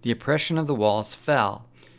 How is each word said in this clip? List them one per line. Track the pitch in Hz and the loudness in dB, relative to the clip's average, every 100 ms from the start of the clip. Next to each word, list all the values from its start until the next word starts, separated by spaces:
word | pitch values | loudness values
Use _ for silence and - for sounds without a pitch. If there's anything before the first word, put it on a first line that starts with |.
The | 123 | -2
oppression | 117 - 147 - 160 | -2 0 0 0 -2
of | 151 | 0
the | |
walls | 135 107 104 107 | 2 2 2 -2
fell. | - - 147 104 101 - - - | -8 0 2 2 -2 -14 -20 -20